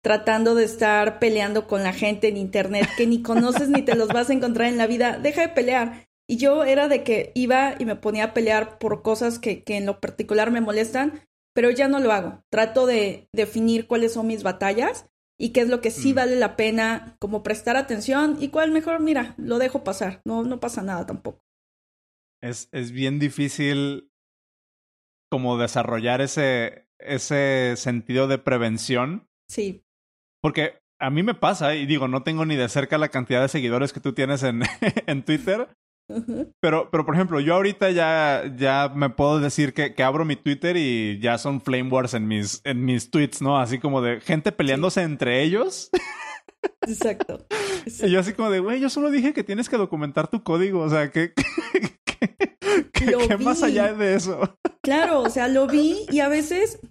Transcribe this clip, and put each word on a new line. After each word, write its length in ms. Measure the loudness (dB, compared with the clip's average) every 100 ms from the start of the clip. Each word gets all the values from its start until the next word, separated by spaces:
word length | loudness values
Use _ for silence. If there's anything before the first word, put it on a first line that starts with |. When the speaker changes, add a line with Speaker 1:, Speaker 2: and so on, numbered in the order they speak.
Speaker 1:
tratando 520 | 2 0 2 2 4 4
de 80 |
estar 560 | 2 2 2 4 2 2
peleando 480 | 0 2 0 -2 -2
con 160 | -2
la 80 | -2
gente 340 | 0 -2 2 0
en 80 | 0
internet 500 | -2 -2 0 0 0 2
que 100 | 2
ni 140 | 2
conoces 480 | 2 2 2 0 2
ni 120 | 2
te 140 | 2 0
los 120 | 2
vas 220 | 0 2
a 40 |
encontrar 360 | 0 0 0 0
en 80 | 2
la 100 | 0
vida, 320 | 2 0 0
deja 220 | -2 0
de 80 | 0
pelear. 560 | 2 2 0 -2 -8 _ _ -6
Y 100 | 2
yo 260 | 4 4
era 240 | 4 2 4
de 160 | 2
que 280 | 2 -2 -2 -2
iba 400 | 2 2 2 -2
y 80 | -6
me 100 | -2
ponía 300 | -2 -2 0
a 80 |
pelear 460 | 0 2 2 0 -4
por 240 | -4 -2
cosas 340 | -2 0 -2 -2
que, 260 | -6 -6
que 140 | -4 -4
en 80 | -2
lo 140 | -4
particular 500 | -8 -6 0 2 2
me 100 | 0
molestan, 600 | 0 0 -2 0 -2 -4 _ _ _
pero 160 | 2 2
ya 180 | 4 2
no 120 | 4
lo 120 | 2
hago. 300 | 2 -2 -12 _
Trato 360 | 0 2 4 2
de 400 | 2 0 -4 _
definir 520 | -2 -2 0 2 2 0
cuáles 280 | 0 0
son 120 | 0 -4
mis 160 | -2
batallas 640 | -4 -2 0 0 -2 -4 _ _ _ _
y 100 | 0
qué 120 | 2
es 80 | 2
lo 120 | 0
que 100 | -2
sí 220 | 0 0
Speaker 2:
Mm. 20 | 2
Speaker 1:
vale 200 | 2 2
la 200 | 0 0
pena 600 | 0 2 0 -2 -8 _
como 240 | -6 -6
prestar 340 | -4 -4 0 0
atención 600 | 0 -4 0 2 2 0
y 80 | -2
cuál 220 | 0 2
mejor, 280 | 2 0 0
mira, 340 | 0 0 -2 -8
lo 220 | -4 0
dejo 240 | 0 -2
pasar, 380 | -6 -4 -6 -6 -6
no, 160 | -4
no 160 | -4 -4
pasa 220 | -6 -6
nada 240 | -6 -6 -8
tampoco. 340 | -10 -10 -14 _ _ _ _ _ _ _ _ _ _
Speaker 2:
Es, 260 | -12 -10 -10
es 200 | -10 -8
bien 280 | -4 -2 0
difícil 920 | -2 -2 -4 -2 0 0 -2 -6 _ _ _ _ _ _ _ _ _ _ _ _ _
como 260 | -4 -2 -2
desarrollar 640 | -2 -2 -2 -2 0 0
ese, 680 | -2 0 0 0 -2 -8 _ _
ese 760 | -8 -6 -2 0 2 2 0 -2
sentido 500 | -4 -4 -2 0 2
de 100 | 0
prevención. 920 | 0 0 0 -2 -2 -2 -2 -6 _ _ _
Speaker 1:
Sí. 340 | -6 -6 -8 _ _ _ _ _ _
Speaker 2:
Porque 380 | -2 -2 -4 -6 _ _
a 100 | -2
mí 140 | 0
me 100 | -2
pasa, 420 | 0 0 2 -2 -2
y 100 | 0
digo, 220 | 0 0
no 160 | -2
tengo 220 | -2 -2 -2
ni 100 | 0
de 140 | 0
cerca 280 | -2 0 0
la 120 | 0
cantidad 320 | -2 0 2
de 60 | 2
seguidores 440 | 0 0 0 -2
que 60 | -2
tú 140 | -6
tienes 300 | -2 -2 0
en, 180 | 0 0
<laughs> 460 | -4 0 -2 -2 -4
en 160 | -4
Twitter. 440 | 0 0 0 -2 -4 _ _ _ -10
Speaker 1:
Ujú. 440 | -8 -6 -8 -8 _
Speaker 2:
Pero, 280 | 0 2 0
pero, 120 | -2
por 120 | 2 2
ejemplo, 240 | 2 2
yo 160 | 2 4
ahorita 340 | 2 2 2
ya, 540 | 4 2 4 2 0 -2 0
ya 360 | 2 2 0 0
me 140 | -2
puedo 300 | 2 2 4
decir 340 | 0 0 0
que, 220 | 0 -4 2
que 80 |
abro 200 | 2 2
mi 120 | -2 -2
Twitter 420 | -2 0 0 0
y 420 | 0 0 -2 -2
ya 200 | 0 0
son 220 | -2 -4
flame 280 | -2 -2 2
wars 240 | 0 0
en 140 | -2 -2
mis, 340 | -2 -2 -6
en 220 | -4 -2 0
mis 240 | 0 0
tweets, 320 | 0 0 -2
¿no? 160 | 0 2
Así 200 | 0 -2
como 240 | 0 0
de 180 | 0 -2
gente 300 | -2 0 0
peleándose 480 | -2 0 2 0 0
Speaker 1:
Sí. 40 | -2
Speaker 2:
entre 360 | -2 0 2
ellos. 480 | 2 0 -2 -6 -4
<laughs> 920 | -4 -4 -12 -14 -16 -20 _ -8 _ -6
Speaker 1:
Exacto, 580 | -2 -2 -2 -6 -8 -6
Speaker 2:
Y 400 | -4 -2 -4 -6
yo 0 |
Speaker 1:
exacto. 300 | -2 2 4
Speaker 2:
así 140 | 2
como 160 | -2 0
de, 80 | 0
"Güey, 200 | 0 0
yo 100 | 0
solo 200 | 0 0
dije 220 | 2 2
que 100 | 0
tienes 260 | -4 -4 -2
que 80 | 0
documentar 500 | 0 -2 -2 -2 -2
tu 160 | -4
código", 380 | 0 0 2 0
o 80 | 2
sea, 200 | 0 0
¿qué, 220 | 0 -2 -2
<laughs> 720 | -2 -4 -2 -2 -2 _ -10
qué, 300 | -4 -4 _ -6 _ 0 0 2
qué, 120 | 0 2
Speaker 1:
Lo 160 | 4 2
Speaker 2:
qué 100 | 2
más 220 | 0 2
Speaker 1:
vi. 40 | 2
Speaker 2:
allá 260 | 2 0
de 220 | 2 2 2
eso? 420 | 0 -2 -4 _
<laughs> 60 | -10 _
Speaker 1:
Claro, 380 | 0 2 2 2
o 80 | 0
sea, 160 | -2 2
lo 180 | 2 4
vi 400 | 4 4 0 0
y 80 | 0
a 80 | 2
veces 520 | 0 0 0 0 -2 -20